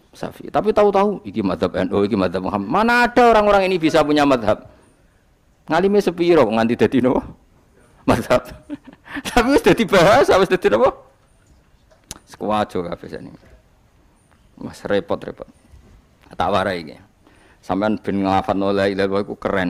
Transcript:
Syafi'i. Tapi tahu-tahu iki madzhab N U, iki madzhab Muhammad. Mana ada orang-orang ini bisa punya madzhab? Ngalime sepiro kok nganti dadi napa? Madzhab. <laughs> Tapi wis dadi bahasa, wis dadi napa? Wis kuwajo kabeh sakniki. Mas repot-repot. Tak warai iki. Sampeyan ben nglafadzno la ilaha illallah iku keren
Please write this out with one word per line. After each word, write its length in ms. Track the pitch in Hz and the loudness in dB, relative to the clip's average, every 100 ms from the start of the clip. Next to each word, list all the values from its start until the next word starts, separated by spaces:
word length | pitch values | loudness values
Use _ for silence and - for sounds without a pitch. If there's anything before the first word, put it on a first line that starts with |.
| _ | _
Syafi'i. 400 | - - - - | -16 -14 -14 -8
Tapi 240 | 143 196 | -4 -2
tahu-tahu 480 | 214 208 196 202 190 | 2 2 2 0 -2
iki 240 | - 104 98 | -8 -4 -2
madzhab 300 | 85 92 85 | -2 -4 -2
N 160 | 92 | -2
U, 80 | 101 | 0
iki 160 | 101 107 | 0 0
madzhab 240 | 92 90 | -2 -2
Muhammad. 240 | 92 101 101 | -4 -6 -4
Mana 400 | 165 226 240 240 | -2 0 2 2
ada 240 | 240 240 | 4 4
orang-orang 400 | 226 208 202 190 | 6 4 2 2
ini 80 | 185 | 0
bisa 240 | 160 156 | 2 2
punya 240 | 147 151 143 | 2 2 2
madzhab? 400 | 131 104 - - _ _ _ _ _ _ _ _ _ - | 2 0 -2 -4 _ _ _ _ _ _ _ _ _ -4
Ngalime 320 | 160 190 202 | -2 0 0
sepiro 480 | 190 175 170 170 117 | 0 0 2 4 4
kok 60 | 113 | 2
nganti 180 | 113 120 | 0 0
dadi 160 | 113 131 | 0 2
napa? 240 | 123 135 - - _ _ _ _ _ _ - | 0 0 -4 -12 _ _ _ _ _ _ -2
Madzhab. 320 | 120 - 123 - - - 285 - | -2 0 -2 -2 -18 -16 -16 -16
<laughs> 420 | - - - - | -20 -16 -14 -4
Tapi 180 | - 233 | -2 2
wis 80 | 285 | 2
dadi 240 | 220 175 208 | 4 2 2
bahasa, 480 | 196 165 240 339 185 | 4 4 4 4 2
wis 80 | 196 | 2
dadi 160 | 185 - | 0 0
napa? 240 | 208 262 - - _ _ _ _ _ _ _ _ _ - - _ | 2 0 -2 -12 _ _ _ _ _ _ _ _ _ -20 -20 _
Wis 80 | |
kuwajo 560 | - 98 107 104 95 85 | -12 -4 -4 -4 -6 -8
kabeh 160 | 87 85 | -10 -14
sakniki. 480 | 85 - - _ - _ _ _ _ _ _ _ _ _ - | -16 -16 -20 _ -20 _ _ _ _ _ _ _ _ _ -18
Mas 240 | - - - | -16 -12 -4
repot-repot. 640 | 101 - 101 - - - _ _ - _ - _ _ _ | -4 -2 -6 -8 -16 -18 _ _ -20 _ -20 _ _ _
Tak 160 | - 85 | -6 -2
warai 320 | 98 98 92 | -2 -2 -4
iki. 160 | 78 64 95 _ _ _ _ _ | -10 -18 _ _ _ _ _ _
Sampeyan 400 | - 92 107 104 | -6 -2 -2 -2
ben 240 | - 98 | -4 -4
nglafadzno 480 | 95 95 90 95 98 | 0 0 0 -2 -2
la 160 | 98 98 | 0 -2
ilaha 200 | 98 98 | 0 -2
illallah 160 | 98 101 | -2 -6
iku 80 | 104 | -6
keren 340 | - 98 90 | -4 -2 -4